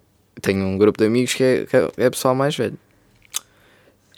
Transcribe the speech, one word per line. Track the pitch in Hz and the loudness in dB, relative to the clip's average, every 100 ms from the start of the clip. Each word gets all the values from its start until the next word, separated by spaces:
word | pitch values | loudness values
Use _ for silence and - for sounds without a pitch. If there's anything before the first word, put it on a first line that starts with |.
| _ _ _ - | _ _ _ -8
tenho | - 98 95 | -4 -2 -2
um | 95 | 2
grupo | 104 95 | 2 4
de | 107 | 0
amigos | 120 123 | 2 -2
que | - | 0
é, | 131 120 | 0 0
que | - | 0
é, | 131 87 - | 0 0 0
é | 123 | -2
pessoal | - - | 0 -2
mais | 127 139 | 0 -2
velho. | 156 110 - _ _ _ _ _ - - _ _ _ _ _ _ | -2 -6 -8 _ _ _ _ _ -12 -12 _ _ _ _ _ _